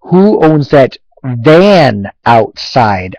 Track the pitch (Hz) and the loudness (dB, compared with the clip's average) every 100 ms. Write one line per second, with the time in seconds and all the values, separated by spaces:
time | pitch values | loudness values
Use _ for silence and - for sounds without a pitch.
0 | - 175 196 214 160 156 143 147 131 - | -2 0 0 0 0 0 0 0 0 -2
1 | _ _ 135 123 117 156 196 196 143 104 | _ _ -10 -6 0 2 4 2 0 -2
2 | 98 - - 117 107 - - - 113 98 | -8 -10 0 0 0 -6 -8 -2 -2 -2
3 | 92 | -8